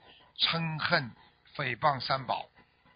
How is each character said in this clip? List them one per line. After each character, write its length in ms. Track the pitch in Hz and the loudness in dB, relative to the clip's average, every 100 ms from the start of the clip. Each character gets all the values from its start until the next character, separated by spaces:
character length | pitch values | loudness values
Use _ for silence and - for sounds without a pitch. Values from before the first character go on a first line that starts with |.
| - - - - | -20 -20 -14 -2
嗔 400 | - - 165 156 | 0 0 -2 -2
恨、 320 | - 170 123 - - _ _ - | 2 2 2 -8 -20 _ _ -6
诽 200 | 135 117 | -4 0
谤 240 | 151 131 | 2 2
三 240 | - 135 117 | 0 -2 -2
宝， 200 | 107 - _ - _ _ | -4 -6 _ -20 _ _